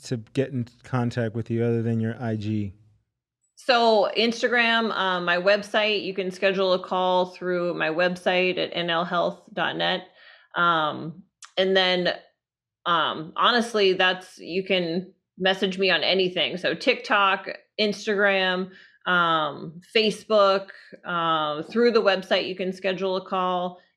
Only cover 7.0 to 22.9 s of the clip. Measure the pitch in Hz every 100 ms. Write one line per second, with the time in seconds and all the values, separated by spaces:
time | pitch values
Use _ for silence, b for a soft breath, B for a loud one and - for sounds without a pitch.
7 | 185 180 180 - 180 180 175 156 160 160
8 | 180 180 190 180 185 180 160 170 170 165
9 | 175 175 170 175 - 190 151 160 170 185
10 | - B B B B - 170 160 151 127
11 | 151 170 - _ - - 190 190 185 180
12 | 175 - - _ _ _ _ _ 170 170
13 | 135 101 160 - 196 240 226 214 196 180
14 | 185 180 - - 101 180 190 185 170 170
15 | 180 _ _ - 185 190 196 185 190 165
16 | 131 185 180 175 131 175 147 165 - 240
17 | - 208 196 196 - - _ - 214 196
18 | - 202 202 190 185 185 190 B B B
19 | 180 180 170 160 151 139 160 160 - 226
20 | 214 - - 214 196 196 196 - - -
21 | - 175 165 160 151 151 160 220 240 220
22 | 196 190 185 196 170 185 185 190 190